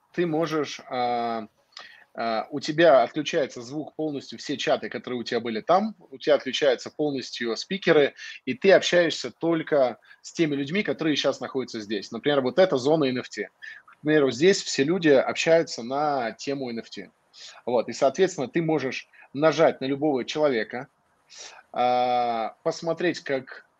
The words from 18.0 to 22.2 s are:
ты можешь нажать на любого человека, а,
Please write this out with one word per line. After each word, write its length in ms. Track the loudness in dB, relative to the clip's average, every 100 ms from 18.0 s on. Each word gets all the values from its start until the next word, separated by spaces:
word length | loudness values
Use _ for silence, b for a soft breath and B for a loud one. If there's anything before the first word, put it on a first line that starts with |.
| 0 2 0 0 -4
ты 140 | -2
можешь 460 | 0 -2 -2 -8 -12 b b
нажать 460 | 0 2 4 4 2
на 40 |
любого 400 | -4 -2 0 -2
человека, 640 | -4 0 0 0 -4 -8 -14 _ _ _ _ B B B _
а, 840 | -2 0 2 2 0